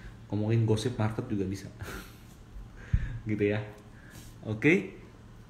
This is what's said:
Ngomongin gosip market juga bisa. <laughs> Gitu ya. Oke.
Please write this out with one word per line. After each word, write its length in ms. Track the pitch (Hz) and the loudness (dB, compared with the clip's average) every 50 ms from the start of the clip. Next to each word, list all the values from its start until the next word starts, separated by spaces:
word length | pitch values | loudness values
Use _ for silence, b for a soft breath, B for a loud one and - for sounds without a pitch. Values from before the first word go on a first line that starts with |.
| B B B B B - | B B B B B -2
Ngomongin 400 | 104 104 107 107 113 117 113 107 | 0 0 2 4 4 6 6 6
gosip 320 | 107 107 - 127 - - | 4 4 2 0 0 2
market 240 | 107 107 - - 113 - 110 | 0 0 0 -2 -4 -2 0
juga 160 | 98 95 92 | 0 0 0
bisa. 240 | 95 - - - - - B B B B B B B B B B B - - - - | -2 -4 -8 -10 -12 -12 B B B B B B B B B B B -18 -18 -16 -14
<laughs> 720 | - - - - - - - - - - - - - - | -14 -14 -14 -14 -16 -4 2 2 2 2 0 -4 -4 -2
Gitu 160 | 110 107 101 | -2 2 4
ya. 240 | 104 104 104 107 - - - - - - B B B B B B B B B - - | 4 4 4 2 -2 -6 -10 -14 -18 -18 B B B B B B B B B -10 -6
Oke. 560 | 110 107 107 - 147 175 196 190 - - - - - - - - - - - - - | -4 0 4 6 6 6 6 4 0 -8 -14 -16 -18 -20 -20 -20 -20 -18 -20 -20 -18